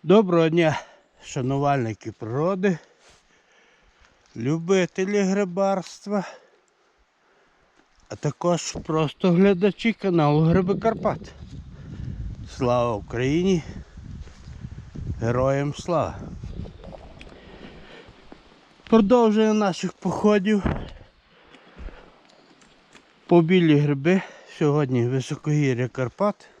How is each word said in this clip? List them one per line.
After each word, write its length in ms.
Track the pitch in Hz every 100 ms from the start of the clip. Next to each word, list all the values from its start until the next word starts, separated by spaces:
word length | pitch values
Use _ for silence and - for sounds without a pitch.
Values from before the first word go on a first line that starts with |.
| 156
Доброго 440 | 202 190 170 160
дня, 320 | 165 160 147 - - _ _
шанувальники 880 | - 147 127 139 143 139 113 104 113
природи, 680 | - 110 127 165 190 196 160 - _ _ _ _ _ _ _ _ _ _ _ _ _ _ 117
любителі 840 | 120 165 165 190 175 - 190 208
грибарства, 1040 | 190 196 196 175 196 196 - - - 208 180 - _ _ _ _ _ _ _ _ _ _ _ _ _ _ _ _ _
а 60 | 110
також 560 | 147 - 175 170 -
просто 600 | - - 156 151 - 190
глядачі 600 | 170 196 185 202 - 233
каналу 480 | 202 196 170 147 151
Гриби 340 | 160 175 185 196
Карпат. 440 | 226 220 214 165 - - - - - - - - - - - - - -
Слава 380 | 127 123 120 107
Україні! 680 | 87 113 131 156 185 175 - - - - - - - - - - - - - - - -
Героям 540 | 113 123 131 139 143
слава! 460 | - - 165 95 - - - - - - - - - - - - - - - - - - - - - - - - - _ _ -
Продовження 640 | 226 202 247 226 214 220
наших 400 | 214 202 160 180
походів 680 | - 180 - 208 208 190 208 - - - - - _ _ _ - - - - - - - _ _ _ _ _ _ _ _ - _ _ -
по 140 | 175
білі 360 | 160 185 165 147
гриби. 440 | 147 143 147 185 - - - -
Сьогодні 500 | 151 147 143 127 120
високогір'я 800 | 131 - 151 151 151 143 120 127
Карпат. 600 | - 123 - 202 - - _